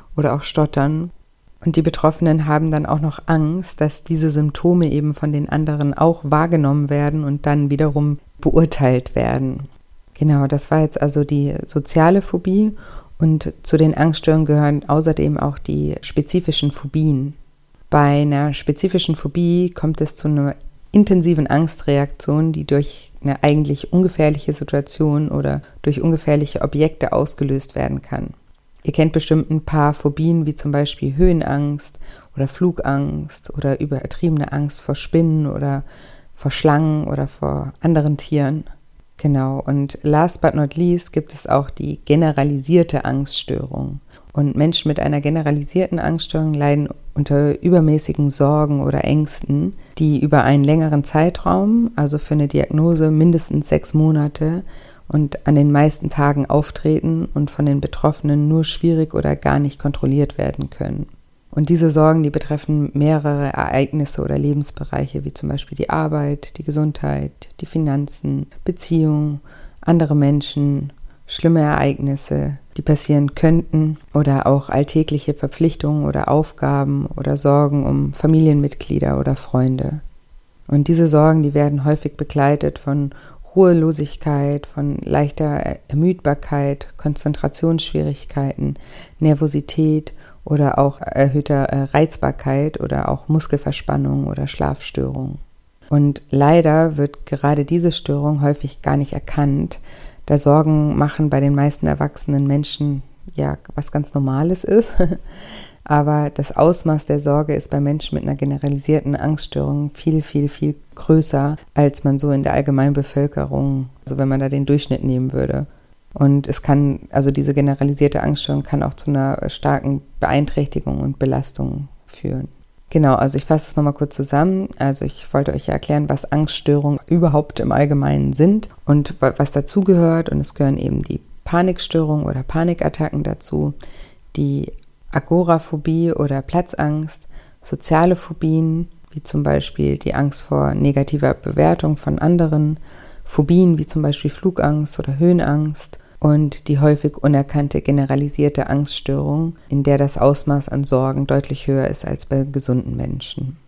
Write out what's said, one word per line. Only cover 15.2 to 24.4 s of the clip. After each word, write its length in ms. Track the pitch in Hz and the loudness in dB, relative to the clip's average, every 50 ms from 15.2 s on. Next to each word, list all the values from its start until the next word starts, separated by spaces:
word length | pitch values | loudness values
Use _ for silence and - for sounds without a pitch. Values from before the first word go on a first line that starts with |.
| 147 147 151 - | 0 0 0 0
auch 220 | - 143 143 - | -2 -4 -4 -6
die 340 | - - 143 147 147 147 147 - | -6 -6 -4 -2 -2 -4 -4 -6
spezifischen 720 | - - - 156 147 - - 180 175 - 151 - 147 143 | -8 -6 -2 -2 -2 0 0 -2 0 0 -2 0 0 -2
Phobien. 640 | - - - 139 - 156 156 156 143 131 135 143 147 - - - _ _ _ _ _ _ - - | -2 -4 -8 -4 -2 0 2 2 2 0 -2 -4 -8 -12 -18 -20 _ _ _ _ _ _ -6 0
Bei 300 | - 147 147 143 143 147 | 2 4 4 4 4 2
einer 320 | 147 147 147 139 147 147 143 | 2 2 0 0 0 -2 -4
spezifischen 640 | - - - 147 - - 185 - 180 - - 160 | -4 -2 -4 -2 0 0 0 0 0 0 0 -2
Phobie 540 | - - 147 - 175 175 170 170 175 180 175 | -2 -4 -4 -2 0 2 2 2 2 2 0
kommt 320 | 175 - - 156 156 - | -2 -2 -2 -2 0 -2
es 140 | 156 147 - | -2 -4 -4
zu 120 | - - 151 | -4 -2 0
einer 280 | 151 147 143 143 - - - - - - - - | 0 2 0 0 -2 -6 -10 -18 -18 -18 -6 2
intensiven 540 | - 208 208 202 196 180 160 175 170 156 147 | 4 4 4 6 4 4 4 4 2 2 2
Angstreaktion, 1080 | - - 147 165 156 - - - - 143 143 143 143 - - - - 147 151 160 160 | 2 2 2 2 0 -2 -4 -2 0 2 2 0 -2 -4 -6 -4 0 0 2 2 0
die 140 | 156 156 147 | 0 -2 -2
durch 480 | - 143 143 143 - - - - - - - | 0 0 0 0 -2 -6 -14 -18 -20 -14 -6
eine 220 | - 143 139 - - | -4 -4 -2 0 2
eigentlich 500 | 151 147 151 147 143 147 - - - - | 2 4 2 2 0 -2 -4 -4 0 2
ungefährliche 600 | 180 185 180 - - 156 151 151 147 | 2 4 2 2 2 2 2 2 0